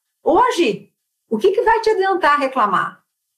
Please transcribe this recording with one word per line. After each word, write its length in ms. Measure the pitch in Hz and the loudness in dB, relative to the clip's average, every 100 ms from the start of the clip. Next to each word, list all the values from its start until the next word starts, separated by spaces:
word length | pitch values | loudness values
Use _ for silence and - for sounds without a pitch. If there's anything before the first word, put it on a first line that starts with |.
| _ _ | _ _
ou 160 | 233 349 | 0 2
agir. 520 | 494 - 262 - - _ _ _ - | 2 0 -2 -2 -10 _ _ _ -8
O 120 | 214 | 0
que 120 | 381 | 0
que 100 | - | 0
vai 160 | 392 453 | 0 0
te 100 | 440 | 0
adiantar 500 | 381 381 359 294 285 | 0 0 0 0 0
reclamar? 600 | 262 262 208 - - - _ _ _ | -2 -2 -2 -2 -4 -10 _ _ _